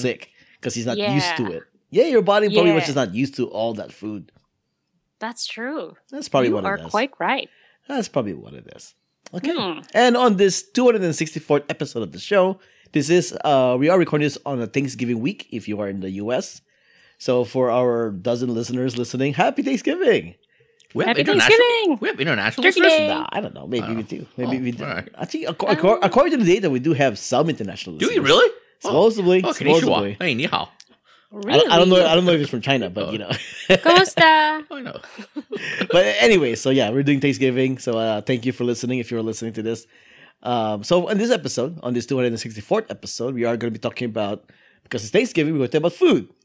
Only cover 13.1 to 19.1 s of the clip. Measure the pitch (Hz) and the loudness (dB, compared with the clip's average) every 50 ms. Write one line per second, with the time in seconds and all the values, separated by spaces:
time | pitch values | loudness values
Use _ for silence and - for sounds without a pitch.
13.1 | 170 180 - - - - - 147 143 131 127 127 123 127 143 156 185 190 170 - | 2 2 2 0 -4 -4 0 2 4 4 4 4 2 2 2 4 4 4 2 2
14.1 | - 151 147 147 143 - - 143 139 123 117 104 - 143 143 131 117 110 123 117 | 0 0 0 -2 -4 -4 -8 -8 -6 -6 -6 -4 -2 -2 -2 -2 -4 -4 -4 -4
15.1 | 120 113 117 165 208 - - _ - 113 104 107 104 101 104 98 98 98 92 95 | -2 -2 -2 -4 -6 -6 -10 _ -12 -10 -8 -8 -6 -6 -6 -6 -6 -8 -8 -8
16.1 | 95 98 104 110 123 139 190 - - - - _ _ _ _ _ _ _ _ _ | -8 -8 -6 -4 -4 -4 -6 -6 -12 -16 -20 _ _ _ _ _ _ _ _ _
17.1 | _ - - - 123 123 120 107 - 131 127 123 113 123 127 123 120 117 117 110 | _ -8 -4 0 0 0 0 0 -2 -2 0 2 2 2 2 2 2 0 -2 -2
18.1 | 101 90 95 120 120 120 131 123 117 113 120 110 123 123 127 131 110 120 123 - | -4 -4 -4 -2 -2 -2 -2 -2 -2 -4 -4 -4 -4 -4 -2 -2 -4 -4 -6 -6